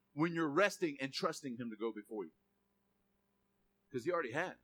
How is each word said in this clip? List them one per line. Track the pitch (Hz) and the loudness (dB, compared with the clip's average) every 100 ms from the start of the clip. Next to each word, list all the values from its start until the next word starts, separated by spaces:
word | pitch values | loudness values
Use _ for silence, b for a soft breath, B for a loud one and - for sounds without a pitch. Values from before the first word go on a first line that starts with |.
| _ | _
when | 143 165 | 0 2
you're | 165 160 | 4 2
resting | 143 202 - 170 143 | 6 4 4 -2 0
and | 135 | -4
trusting | 131 185 156 139 117 | 0 -2 -2 -6 -6
him | 120 | -6
to | 107 | -2
go | 113 | -2
before | 110 101 110 | -2 -8 -8
you. | 85 - _ _ _ _ _ _ _ _ _ _ _ _ _ _ _ | -8 -10 _ _ _ _ _ _ _ _ _ _ _ _ _ _ _
'Cause | 127 | -4
he | 131 | 0
already | 175 139 | 0 0
has. | 135 180 - | -2 -4 -6